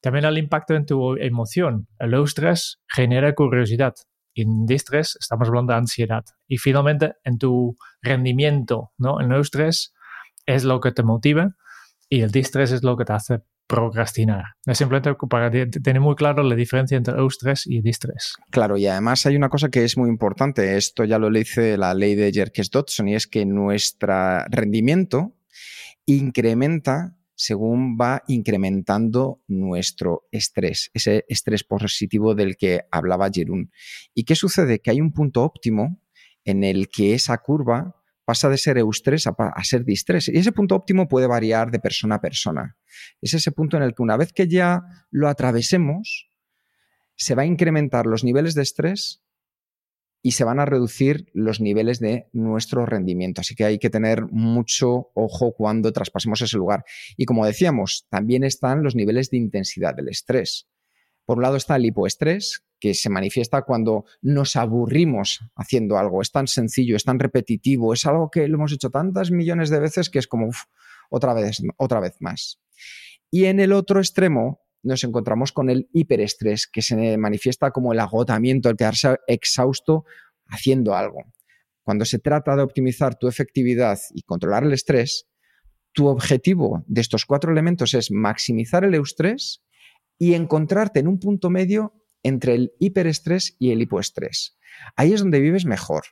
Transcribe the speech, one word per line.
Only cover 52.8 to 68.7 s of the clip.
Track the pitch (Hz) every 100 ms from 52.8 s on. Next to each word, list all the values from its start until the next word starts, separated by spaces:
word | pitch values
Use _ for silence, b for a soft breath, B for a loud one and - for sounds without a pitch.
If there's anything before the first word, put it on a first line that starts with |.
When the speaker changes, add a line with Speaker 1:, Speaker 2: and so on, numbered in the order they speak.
| 117
Speaker 2:
rendimiento. | 110 92 90 92 90
Así | - -
que |
hay | 107 107
que | 117
tener | 107 110 113 110
mucho | 113 113 117 113 - 127 123 -
ojo | - 110 - 120 -
cuando | 107 110 110
traspasemos | 104 98 98 117 107
ese | 117 110
lugar. | 92 104 - B B -
Y |
como | 131 117 107
decíamos, | 107 180 127 95 - _
también | 98 107 123
están | 135 - 127 139
los | 143
niveles | 120 104 120 131
de | 127
intensidad | 110 101 95 - 87 69
del | 67
estrés. | - - 127 87 - _ _ _ _ _ _
Por | - 120
un |
lado | 131 135
está | - 139
el | 117
hipoestrés, | 107 95 - 151 113 - - _ _
que | 104
se | 98 107
manifiesta | 95 98 - 117 139
cuando | - 120 110 107 b b
nos | 139 143 135 131
aburrimos | 113 117 117 151 170 117 101 - 113 -
haciendo | 110 127 107 101
algo. | 101 92
Es | 104
tan | 139 135
sencillo, | - 113 - 120 107
es |
tan | - 131
repetitivo, | 123 131 - 113 131 135 113
es | 117 151
algo | 156 160
que | 175 147
lo | 156
hemos | 151